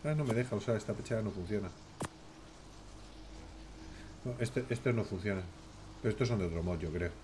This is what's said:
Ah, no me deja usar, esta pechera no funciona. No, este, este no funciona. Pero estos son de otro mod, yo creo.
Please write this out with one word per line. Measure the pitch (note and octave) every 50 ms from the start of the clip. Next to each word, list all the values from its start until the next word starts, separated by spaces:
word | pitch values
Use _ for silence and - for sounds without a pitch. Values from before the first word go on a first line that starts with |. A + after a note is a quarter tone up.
| -
Ah, | D3 D#3
no | D3+ D3
me | B2+ A2+
deja | A#2 B2 B2 -
usar, | G#2 - - A#2
esta | G#2+ - - G#2+
pechera | - - - B2 A2+
no | A2 G#2
funciona. | F#2 G2 F2+ F2+ G#2 G#2 F#2+ F2+ - - - - - - - - - - - - - - - - - - - - - - - - - - - - - - - - - - - - - - - - - - - - - - - - - - -
No, | C3 B2 -
este, | A#2+ A#2 - C3 A#2+ -
este | A#2+ A#2+ - B2+ A#2+
no | A#2 G2+
funciona. | - - F2+ F2 G#2 G2 F#2+ F2+ F2 - - - - - - - - - -
Pero | - A#2
estos | G#2+ - C3 A#2
son | A#2+ G#2
de | F#2
otro | E2+ E2 E2+ E2
mod, | F2+ F2+ E2
yo | E2 E2
creo. | D2+ F2 F2 F2 - -